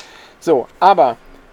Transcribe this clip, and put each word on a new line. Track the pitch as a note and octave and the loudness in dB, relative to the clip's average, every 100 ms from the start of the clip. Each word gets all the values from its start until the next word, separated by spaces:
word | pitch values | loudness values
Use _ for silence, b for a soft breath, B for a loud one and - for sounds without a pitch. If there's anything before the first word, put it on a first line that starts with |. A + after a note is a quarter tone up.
| B B B B | B B B B
So, | - C#3 - - | -4 -4 -4 -2
aber | F3+ F#3 C3+ A2+ - - _ | 0 2 0 -4 -16 -20 _